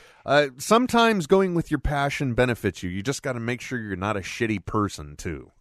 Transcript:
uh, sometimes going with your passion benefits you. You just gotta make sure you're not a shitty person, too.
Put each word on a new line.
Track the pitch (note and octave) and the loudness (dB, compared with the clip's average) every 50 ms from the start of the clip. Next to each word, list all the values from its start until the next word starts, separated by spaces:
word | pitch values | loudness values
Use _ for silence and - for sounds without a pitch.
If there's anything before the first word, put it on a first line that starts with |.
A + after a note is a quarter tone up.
| - - _ _ - | -20 -20 _ _ -2
uh, | - C3+ D3 D3 C#3 B2 C#3 | 2 4 4 4 2 -2 -8
sometimes | - - G#3 A#3+ B3+ A#3+ - A#3 A#3 A3+ A3 G3 D#3 - | 0 4 4 4 4 4 4 4 4 4 4 2 2 4
going | F#3+ F#3+ G3 F#3 F3 | 4 4 4 2 0
with | E3+ D#3 - | -2 -2 -2
your | D#3 C#3 | -4 -2
passion | - C#3 D3+ C#3+ C#3+ C#3+ - - D3+ C3 A#2 | -2 -2 -2 0 -2 -2 -2 -2 -2 -2 2
benefits | A#2+ B2 B2+ A#2 - - G2+ - - | 2 2 2 2 0 0 -2 -2 -2
you. | - F2+ | -6 -6
You | F2+ G2 G2 | -6 -4 -4
just | B2+ C#3 - | -4 -4 -4
gotta | - C#3 B2 A#2+ | -4 -6 -6 -4
make | A2+ A#2 B2 A#2 | -4 -6 -6 -6
sure | - - B2+ A#2+ | -6 -8 -6 -6
you're | A2 G#2 F#2+ | -4 -4 -6
not | F2+ F#2+ G#2 G#2+ G2 | -4 -2 -2 -2 -2
a | |
shitty | F2+ - - - A#2+ A2 A2 F#2+ - | -4 -6 -4 -2 0 0 0 -2 -4
person, | - - G#2+ G#2 F#2+ - - D2+ D2 D2 - | -2 0 0 0 0 -2 -6 -14 -14 -14 -10
too. | - F#2 D#2 C#2 D#2 - _ _ | -8 -8 -8 -8 -10 -16 _ _